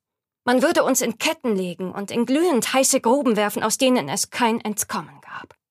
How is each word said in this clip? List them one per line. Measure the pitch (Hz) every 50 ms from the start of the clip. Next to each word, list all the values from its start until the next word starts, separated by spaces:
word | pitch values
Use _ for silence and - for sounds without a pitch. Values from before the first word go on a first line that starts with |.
| _ _ _ _ _ _ _ _ _
Man | 247 247 254
würde | 262 330 330 320 -
uns | 247 262 -
in | - 233 -
Ketten | - - 311 320 - - 240 208
legen | 190 185 180 170 - 185 180
und | - 202 202 -
in | - 240 233
glühend | 254 262 311 349 359 294 220 214 - -
heiße | 262 269 - 269 262
Gruben | - 226 254 285 277 262 214
werfen, | 214 208 208 - -
aus | - 220 - -
denen | 262 254 254 233 143 139
es | 160 190 - -
kein | - - 247 226 226 226
Entkommen | - 214 202 - - - - 190 151 131 143 -
gab. | - - - - - - - _ _ _